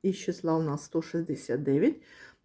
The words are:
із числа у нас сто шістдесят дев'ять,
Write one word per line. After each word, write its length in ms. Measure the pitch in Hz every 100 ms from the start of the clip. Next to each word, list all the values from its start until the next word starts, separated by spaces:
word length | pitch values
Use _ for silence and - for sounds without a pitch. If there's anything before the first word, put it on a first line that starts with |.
із 140 | 196 190
числа 400 | - 175 170 160
у 60 |
нас 220 | 160 143
сто 180 | - 165
шістдесят 600 | 160 165 165 143 - 127
дев'ять, 400 | 139 139 226 311 - - - -